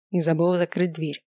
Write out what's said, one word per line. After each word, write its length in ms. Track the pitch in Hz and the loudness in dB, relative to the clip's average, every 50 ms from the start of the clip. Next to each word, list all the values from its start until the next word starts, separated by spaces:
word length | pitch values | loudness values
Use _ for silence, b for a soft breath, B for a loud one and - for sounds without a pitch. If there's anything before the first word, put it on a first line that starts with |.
| _ - | _ -4
и 100 | - 180 | -2 0
забыла 360 | 160 165 165 156 170 175 180 | 2 2 2 2 2 2 2
закрыть 360 | 175 175 170 - 170 180 180 156 | 2 0 0 0 -2 -2 -2 -2
дверь. 320 | 160 156 147 139 - _ _ _ | -4 -6 -6 -6 -10 _ _ _